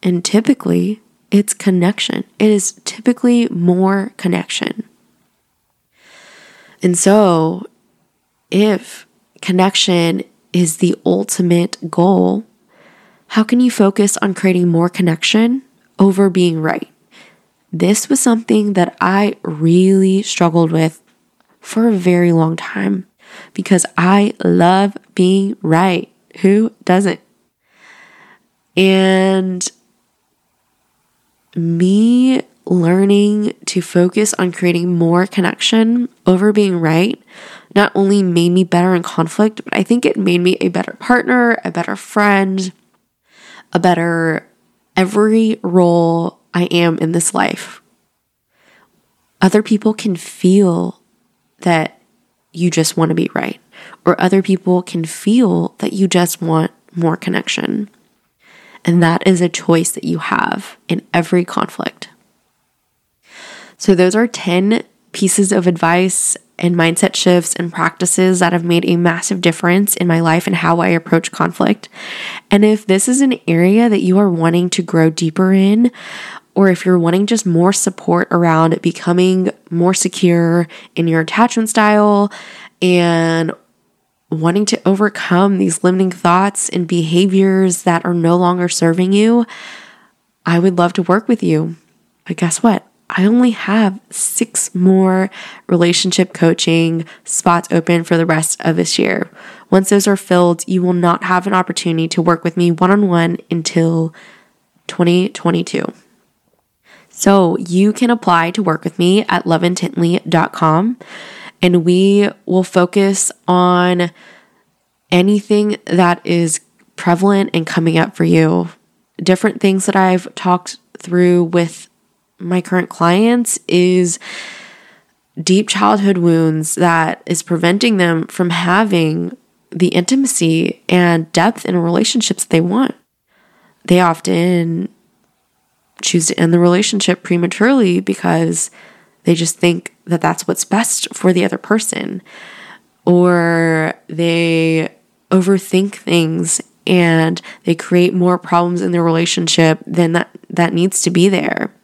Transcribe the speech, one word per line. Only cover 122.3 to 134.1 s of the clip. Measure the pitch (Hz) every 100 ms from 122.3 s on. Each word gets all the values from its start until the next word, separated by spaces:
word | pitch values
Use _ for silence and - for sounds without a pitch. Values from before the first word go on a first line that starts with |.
| _
my | 175 180
current | 175 185 175
clients | - 170 180 226 240 233 - -
is | 175 180 180 175 165 - - - - - - _ _ _ _ _ -
deep | 160 185 208
childhood | 196 208 214 196 185
wounds | 170 165 160 156 156 -
that | 170 165 160 - -
is | 170
preventing | - 170 170 196 240 208
them | 175 165 160
from | - 180
having | 170 175 185 220 185 160 160 170 - _ _ _
the | 170 180
intimacy | - 175 269 269 - 170 165 - - _
and | 180 175 170 160
depth | - 185 233 -
in | 180
relationships | 165 170 220 254 - - -
they | 165
want. | 170 208 262 - _ _ _ _ _ _ _ _ -
They | 180
often | 180